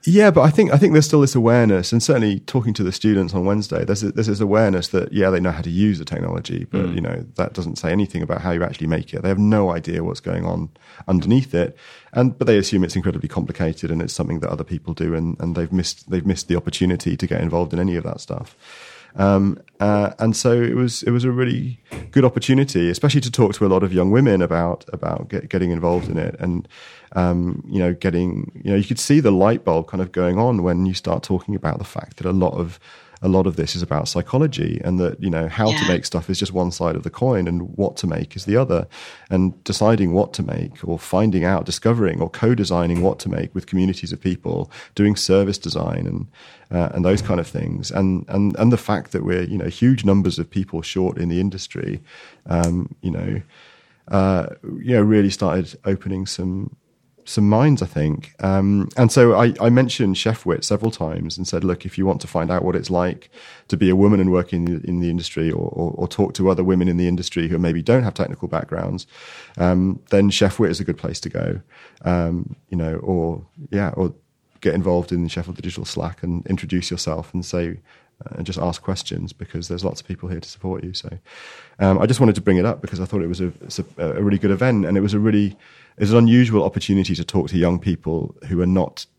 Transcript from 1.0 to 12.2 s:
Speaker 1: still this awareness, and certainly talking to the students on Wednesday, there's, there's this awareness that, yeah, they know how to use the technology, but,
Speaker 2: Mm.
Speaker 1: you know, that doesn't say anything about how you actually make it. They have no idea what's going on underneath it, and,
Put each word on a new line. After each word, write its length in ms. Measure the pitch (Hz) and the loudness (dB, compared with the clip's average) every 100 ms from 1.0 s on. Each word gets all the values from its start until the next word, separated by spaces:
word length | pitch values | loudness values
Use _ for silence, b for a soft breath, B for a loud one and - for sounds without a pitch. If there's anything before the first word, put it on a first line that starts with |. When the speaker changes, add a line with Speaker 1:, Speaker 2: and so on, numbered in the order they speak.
| 147 | 6
Speaker 1:
still 140 | 151 | 4
this 160 | 139 131 | 4 4
awareness, 560 | 117 123 117 95 90 | 4 6 6 2 2
and 100 | 117 | 0
certainly 380 | - 139 107 98 | 2 2 2 0
talking 320 | - 135 113 104 | -2 -2 -2 -2
to 80 | |
the 80 | 95 | -2
students 400 | 98 113 101 90 | 0 2 2 2
on 100 | 92 | 0
Wednesday, 400 | 90 104 101 82 | 0 0 -2 -4
there's, 160 | 87 101 | -2 -2
there's 280 | 104 104 110 | -2 -2 -2
this 120 | 101 | 0
awareness 480 | 104 107 110 92 85 | 2 4 4 2 0
that, 220 | 95 87 | -2 -2
yeah, 180 | - 95 | 2 2
they 120 | 92 | 2
know 100 | 90 | 0
how 100 | 78 | -2
to 80 | 80 | -4
use 300 | 85 104 90 | 2 2 2
the 60 | 76 | -4
technology, 600 | 80 85 87 - 87 - | -6 -4 -6 -6 -8 -6
but, 140 | - 90 | -4 -2
Speaker 2:
Mm. 100 | 90 | -4
Speaker 1:
you 60 | |
know, 240 | 82 82 85 - | -4 -6 -10 -8
that 180 | 90 | -8
doesn't 240 | - 85 - | -6 -8 -6
say 140 | 82 | -4
anything 300 | 92 98 87 | -2 -2 -4
about 180 | 82 87 | -4 -4
how 120 | 85 | -2
you 120 | 85 | -2
actually 240 | 87 - 80 | -4 -4 -4
make 260 | 80 - | -4 -4
it. 100 | 82 | -6
They 40 | 92 | -4
have 120 | 98 | 0
no 320 | 104 107 95 | 2 2 2
idea 320 | 85 82 85 | -2 -4 -6
what's 180 | 85 87 | -4 -6
going 240 | 90 87 87 | -6 -4 -4
on 240 | 87 80 _ B B B | -4 -6 _ B B B
underneath 440 | 92 82 120 135 | 0 4 2 2
it, 220 | 85 85 - B B B | -2 -2 -4 B B B
and, 240 | 117 | 0